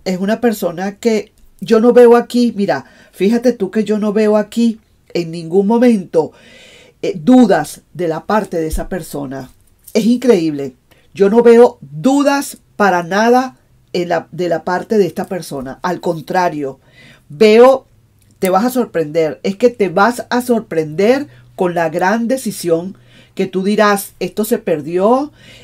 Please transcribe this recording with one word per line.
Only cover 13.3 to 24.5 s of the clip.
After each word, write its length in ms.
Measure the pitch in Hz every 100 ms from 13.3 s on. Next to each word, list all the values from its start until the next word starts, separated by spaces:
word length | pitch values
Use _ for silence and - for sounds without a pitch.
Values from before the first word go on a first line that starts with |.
| 247 262 - _ _ _
en 160 | 185 175
la, 180 | 165 -
de 180 | 156 175
la 140 | 165
parte 340 | - 180 180 220
de 80 | 175
esta 220 | - -
persona. 520 | 185 165 139 131 127
Al 200 | - 170
contrario, 800 | 185 165 - 180 175 151 135 135 _ _ - _ _
veo, 580 | 147 214 214 247 269 - _ _ _ _ _
te 100 | 190
vas 160 | 185 247
a 40 |
sorprender. 720 | 254 220 170 151 160 156 131
Es 120 | 196 196
que 140 | 240
te 200 | 240 190
vas 360 | 165 214 247 -
a 120 | 247
sorprender 840 | 247 226 226 165 156 156 202 269 294 - - -
con 200 | 180 175
la 140 | 165
gran 380 | 165 175 226 233
decisión 720 | 262 226 190 175 165 185 - _ - _ -
que 80 | 190
tú 160 | 185
dirás, 520 | 190 214 208 202 - _
"Esto 240 | 175 185
se 140 | 214